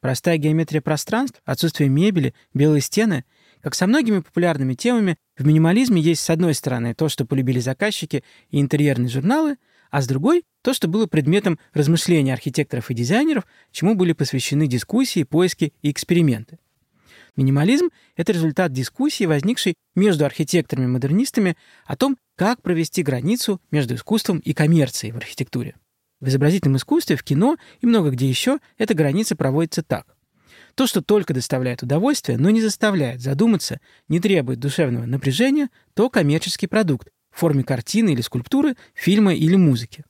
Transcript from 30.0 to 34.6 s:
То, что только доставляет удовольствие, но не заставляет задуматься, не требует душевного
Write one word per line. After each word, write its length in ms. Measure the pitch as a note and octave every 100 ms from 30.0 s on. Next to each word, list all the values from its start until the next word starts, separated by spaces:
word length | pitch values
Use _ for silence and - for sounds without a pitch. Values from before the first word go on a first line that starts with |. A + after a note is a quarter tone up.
| - _ _ _ _ - -
То, 120 | - C4
что 160 | F#3+
только 320 | - G#3 F#3
доставляет 480 | C3 - C3 B2+ A#2+
удовольствие, 560 | B2 C#3+ A#3 D4 - A#2+
но 100 | D#3
не 140 | A3
заставляет 580 | A3 G#3 A3 G3 C3 B2
задуматься, 580 | B2 C#3 A#3 G#3 - - _ _ _
не 120 | D#3+
требует 380 | F#3+ F#3+ B2+
душевного 460 | B2